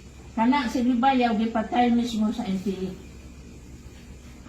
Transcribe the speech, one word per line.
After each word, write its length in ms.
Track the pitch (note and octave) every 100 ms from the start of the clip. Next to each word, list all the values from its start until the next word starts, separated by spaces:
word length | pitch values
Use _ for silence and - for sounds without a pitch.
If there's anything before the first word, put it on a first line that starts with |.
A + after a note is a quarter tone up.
| - - -
Kana 320 | - A#3 C#4+ A#3
si 160 | C4+
Libayaw 560 | A#3+ B3 C4+ C4 A#3+ G#3+
gipatay 560 | A3+ A3+ G#3+ B3 A#3+
mismo 400 | A#3 A#3 G#3+ G#3+
sa 160 | G3+ G3
N 80 | F#3+ G3+
P 80 |
A. 160 | F#3 F#3 F3+ - - - - - - - - - - - - - -